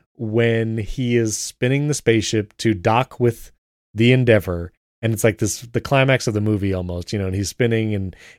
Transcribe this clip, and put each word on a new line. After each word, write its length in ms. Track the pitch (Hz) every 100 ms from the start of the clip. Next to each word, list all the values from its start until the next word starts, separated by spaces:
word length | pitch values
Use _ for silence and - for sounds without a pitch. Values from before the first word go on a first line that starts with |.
| _ -
when 600 | 113 113 117 113 113 110
he 360 | 101 - 123
is 220 | 120 113 107
spinning 520 | - - 127 139 147
the 60 |
spaceship 640 | 139 - 113 98 110 101 -
to 160 | 117
dock 480 | 104 98 113 131 -
with 320 | 120 113 - _ _ _ _
the 200 | 101 117
Endeavor, 600 | 127 120 107 95 87 90 _ _ _
and 100 | 113
it's 120 | 110
like 140 | 117 104
this, 220 | 107 -
the 220 | - 117
climax 440 | - 139 135 131 -
of 60 |
the 80 | 104
movie 320 | 104 107 98
almost, 400 | 92 90 87 87
you 60 | 95
know, 80 | 95
and 80 |
he's 160 | 95 98
spinning, 440 | - 120 113 110
and 220 | 104 95 - -